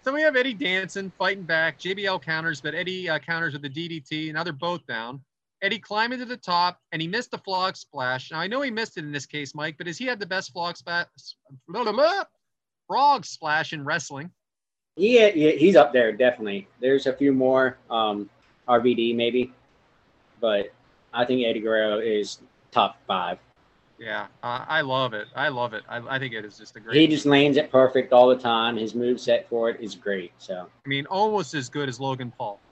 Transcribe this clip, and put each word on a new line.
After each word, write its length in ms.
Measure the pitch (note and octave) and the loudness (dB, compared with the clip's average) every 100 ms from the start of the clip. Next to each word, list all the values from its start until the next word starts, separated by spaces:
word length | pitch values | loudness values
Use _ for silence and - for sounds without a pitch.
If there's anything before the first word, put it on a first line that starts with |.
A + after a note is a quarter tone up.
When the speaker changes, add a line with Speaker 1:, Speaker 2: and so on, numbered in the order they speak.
Speaker 1:
So 100 | - | -4
we 80 | C#4+ | 2
have 140 | D#4 C4 | 2 2
Eddie 180 | B3+ | -2
Danson 580 | G3+ F3+ F#3 F#3+ G3 F#3+ - | -2 -2 -2 -4 -8 -10 -4
fighting 260 | F#3 G3 | -2 -2
back. 360 | E3+ E3 D#3+ - | -2 0 0 -4
J 140 | F3 G3 | -8 -4
B 100 | G3 | -2
L 140 | F#3+ | -4
counters, 420 | - D#3+ E3 C#3+ | -4 -4 -4 -4
but 140 | D3+ D#3 | -6 -6
Eddie, 340 | F3+ F#3 F3+ | -6 -6 -4
uh, 80 | D#3 | -4
counters 360 | - E3 E3 | -4 -4 -4
with 100 | C#3+ | -6
the 60 | C#3+ | -10
D 180 | C3+ E3+ | -8 -8
D 120 | E3 | -10
T. 320 | - D#3 D#3 | -8 -8 -6
Now 120 | D#3 | -6
they're 100 | F3 | -6
both 320 | C#3+ F3 F3 - | -6 -6 -6 -8
down. 380 | A#2 A#2 C3+ _ _ _ _ | -8 -8 -12 _ _ _ _
Eddie 160 | G3 G#3 | -6 -6
climbing 400 | - G#3 A#3 B3+ | -6 -4 -2 -4
to 60 | A#3+ | -10
the 120 | B3 | -12
top, 420 | - F3 F3 F3 _ | -2 0 0 -2 _
and 100 | E3 | -8
he 60 | E3 | -4
missed 240 | G#3 - | -6 -6
the 80 | A3+ | -12
frog 360 | - F#3 F#3 - | -6 -4 -4 -6
splash. 540 | - C#3 B2+ B2+ - | -14 -6 -4 -4 -6
Now, 100 | D#3+ | -8
I 60 | F3+ | -6
know 160 | B3 | -4
he 80 | C#4+ | -4
missed 280 | A3 A3 - | -6 -8 -8
it 80 | D3+ | -8
in 60 | |
this 140 | D3 - | -10 -8
case, 300 | D3+ C#3 D3+ | -10 -10 -8
Mike, 200 | D3+ D#3 | -8 -8
but 80 | F3 | -12
has 100 | D#3+ | -8
he 80 | B3+ | -6
had 140 | B3 | -6
the 60 | G3 | -4
best 260 | F#3 F#3+ | -6 -6
frog 260 | F#3 E3+ F3 | -8 -8 -8
spa-, 300 | - E3+ - _ - - _ C3+ - | -6 -6 -6 _ -20 -20 _ -20 -10
blah, 160 | F#3+ | -4
blah, 80 | A3+ | -2
blah, 300 | G#3 D4+ G4 E4+ _ _ _ _ _ _ | 2 2 2 -6 _ _ _ _ _ _
frog 380 | G#3 C#4+ C#4 - | 2 4 2 -2
splash 480 | - D#3+ D3+ D#3+ | -10 -2 -2 -2
in 100 | D#3+ | -6
wrestling? 460 | C#3 E3 - C3+ E3+ _ _ _ _ _ _ - | -4 -4 -4 -12 -14 _ _ _ _ _ _ 0
Speaker 2:
Yeah, 320 | G3+ B3 G#3 | 6 8 8
yeah, 180 | F3 D3+ | 6 4
he's 240 | C#3+ E3 F3 | 6 8 8
up 160 | C#3 | 8
there, 180 | B2 A2+ | 6 4
definitely. 560 | G#2+ B2+ - G#2+ G2+ G2 _ | 4 2 2 -6 -8 -10 _
There's 260 | B2+ C#3 C3+ | 2 2 2
a 60 | |
few 180 | C3 C#3+ | 2 2
more, 440 | C3 C3 C3 C3 - _ | 4 4 4 2 -2 _
um, 400 | A#2 A2 G#2 G2+ _ _ _ - | -2 0 -2 -8 _ _ _ 2
R 120 | A#2+ | 4
V 120 | A#2+ | 4
D 200 | A#2 A#2 | 2 0
maybe, 400 | A#2 A#2 B2 B2+ - _ _ _ _ _ _ _ _ | 0 0 0 -2 -8 _ _ _ _ _ _ _ _
but 320 | A2+ G#2 G2+ _ _ _ _ | -2 0 -4 _ _ _ _
I 120 | A#2 B2 | -4 0
think 180 | B2+ A#2 | 0 0
Eddie 160 | A2+ | -2
Guerrero 360 | A2 A2 G#2+ G#2+ | -2 0 0 0
is 400 | A2 G#2+ G2 - - _ _ | 0 -2 -2 -10 -20 _ _
top 260 | A#2+ G2 - - | 0 0 -2 -4
five. 320 | F#2+ F2 F#2 _ _ _ _ _ _ | -4 -2 -8 _ _ _ _ _ _
Speaker 1:
Yeah, 300 | A2+ G#2+ G2+ _ | -10 -8 -10 _
uh, 220 | A#2+ B2 - | -8 -8 -2
I 140 | D#3 | -2
love 320 | C#3+ C3 B2+ | 0 -2 -2
it. 140 | G#2+ G#2 B2 | -4 -10 -4
I 100 | D3 | -4
love 260 | B2 A#2+ | -2 -6
it. 100 | G#2+ - | -6 -10
I, 120 | A#2 A#2 C3 | -12 -8 -6
I 40 | |
think 140 | C3 | -6
it 100 | A2+ | -8
is 140 | G#2 - | -12 -16
just 180 | G#2+ A2+ | -20 -20
a 60 | |
great 160 | G#2+ C3 | 0 4
Speaker 2:
He 80 | D#3+ | 6
just 180 | D3+ C#3+ | 4 4
lands 300 | C#3+ D3 C#3 | 4 6 2
it 140 | D3 | 4
perfect 400 | C3 C3 C3 B2+ | 4 4 4 4
all 160 | B2 B2 | 8 8
the 80 | B2+ | 6
time. 400 | A#2+ A2+ A2+ A#2 | 2 0 0 -2
His 160 | A2 | -4
moveset 540 | A2 A#2+ B2 - A#2 - | -2 -2 -2 0 0 0
for 220 | A#2 A2+ | -2 -2
it 100 | G#2+ | -2
is 160 | A2 F#2+ | -10 -10
great. 380 | G2+ G2 F2 _ | -6 -6 -8 _
So 300 | - F#2 F2+ _ C#3 | -12 -12 -12 _ -6
Speaker 1:
I 40 | |
mean, 160 | C#3 D3 | -6 -4
almost 480 | F#3+ G#3+ G#3 D#3 | -2 0 0 -4
as 160 | D#3 C3 | -6 -6
good 180 | D3 C#3 | -6 -6
as 100 | A#2+ | -4
Logan 360 | C3+ C3 B2 - | -6 -6 -8 -10
Paul. 220 | A#2 G2+ _ | -12 -12 _